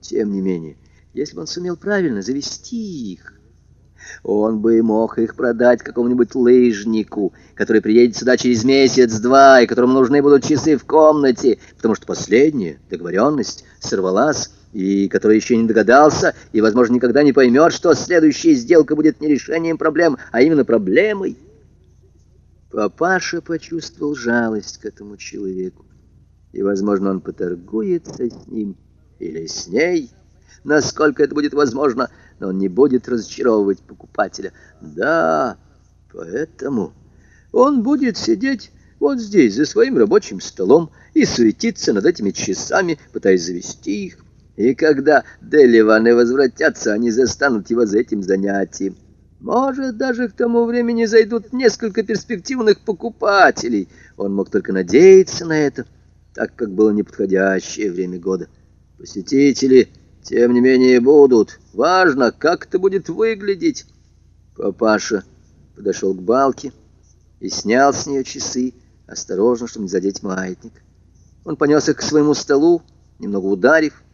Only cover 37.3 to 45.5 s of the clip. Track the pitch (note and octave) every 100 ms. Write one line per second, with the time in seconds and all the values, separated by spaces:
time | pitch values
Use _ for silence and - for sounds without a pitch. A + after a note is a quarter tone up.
37.3 | _ _ - C4 C#4 A3 C#4+ B3+ F#3 -
38.3 | G#3+ C4 C4 - _ _ _ C#4+ C4+ G#3+
39.3 | G3+ B2 G2 D3 - B3 G#3+ G#2+ G3 -
40.3 | F#2+ - - F#2 D3 E3 _ _ - B3+
41.3 | - A2+ G#2 A#3 - - G#2+ A#2 F3+ A2
42.3 | - - F#2+ - F#3+ F3+ D#3 _ - G2+
43.3 | F#2 E2 F2 - - - G#3 F#3+ - _
44.3 | _ _ - A2 B2+ D#3 C#3+ C#3 D3 -
45.3 | - -